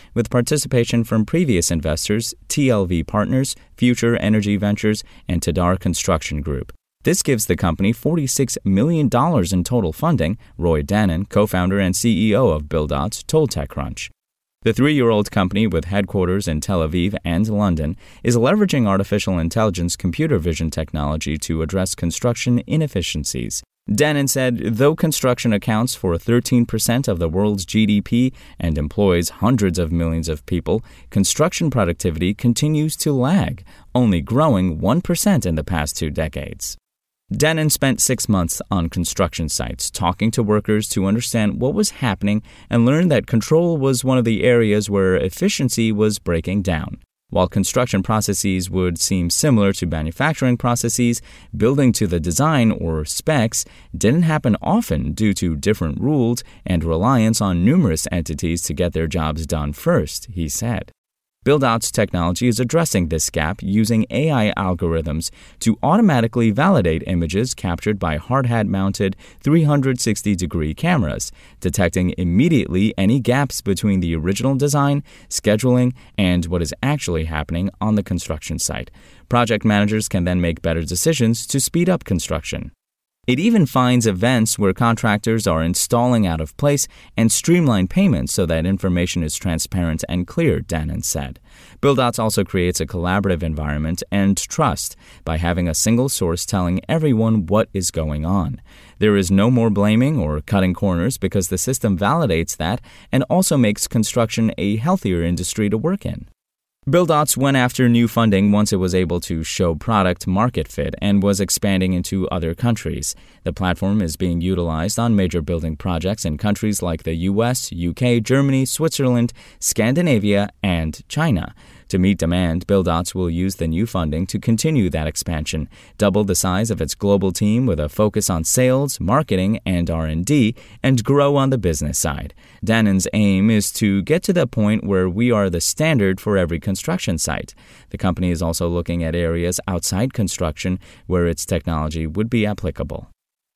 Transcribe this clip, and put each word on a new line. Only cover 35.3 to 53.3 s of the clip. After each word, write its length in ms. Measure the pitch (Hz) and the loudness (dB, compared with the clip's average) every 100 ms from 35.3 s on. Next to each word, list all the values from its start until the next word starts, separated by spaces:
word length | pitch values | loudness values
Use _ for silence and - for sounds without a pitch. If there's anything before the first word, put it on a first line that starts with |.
| 170 | 2
in 120 | 92 80 | 2 -2
the 80 | |
past 320 | - 82 76 - | -2 -4 -4 -4
two 140 | 80 | -4
decades." 680 | 78 78 73 69 - - - _ _ _ _ _ | -2 -4 -6 -10 -10 -12 -14 _ _ _ _ _
Dannon 400 | - 151 160 156 | 0 0 2 0
spent 260 | - 135 123 | 0 0 0
six 300 | - 127 - | 0 -2 0
months 320 | 98 85 - - | 0 0 -4 -4
on 200 | 98 82 | -2 -2
construction 580 | - 85 - 87 - 80 | -2 -4 -2 -2 -2 -4
sites, 420 | - 58 64 - | -4 -6 -8 -8
talking 400 | - 87 90 110 | -2 -2 0 0
to 100 | 117 | 0
workers 440 | 104 104 104 107 107 | 0 0 2 0 0
to 160 | 104 95 | -2 0
understand 560 | 110 - 113 104 - | 0 -2 -2 0 0
what 100 | 127 | -2
was 180 | 208 208 | 0 -2
happening 520 | - 123 92 101 107 - - - | -2 -2 0 0 -2 -4 -14 -2
and 160 | 117 | 2
learned 260 | 120 151 180 | 4 4 4
that 160 | 127 - | 2 2
control 520 | 117 - 160 170 160 | 0 2 2 4 2
was 260 | 135 123 | 2 2
one 140 | 127 127 | 2 2
of 80 | 117 | 2
the 180 | 107 | 2
areas 460 | 123 120 110 104 101 | 4 4 4 2 2
where 260 | 98 95 92 | 2 2 2
efficiency 760 | 92 - 196 - 135 - 113 | 0 -2 -2 0 0 0 0
was 280 | 104 107 104 | 2 0 0
breaking 420 | - 82 - 101 | -2 -2 -2 -2
down. 380 | 92 80 - - _ _ _ | 0 -2 -4 -12 _ _ _
While 180 | 90 92 | 0 0
construction 540 | 101 95 123 123 101 | 0 0 0 0 0
processes 680 | 95 110 104 98 101 92 92 | 0 0 0 -2 0 -2 -2
would 300 | 92 90 82 | -2 -2 -2
seem 320 | - 95 87 | -2 0 0
similar 420 | - 156 117 98 | 0 2 4 2
to 140 | 98 85 | 0 -4
manufacturing 720 | 80 78 - 143 156 131 120 | -4 -4 -2 -2 0 0 0
processes, 640 | 123 120 120 117 120 117 - - - - | 0 -2 -2 0 0 -2 -6 -20 -14 0
building 360 | 110 139 127 | 2 4 4
to 140 | 101 101 | 4 0
the 140 | 85 | 0
design 500 | 82 82 151 147 113 | 0 0 2 4 2
or 360 | - 85 80 76 | 2 -2 -4 -4
specs 580 | - - | -4 -2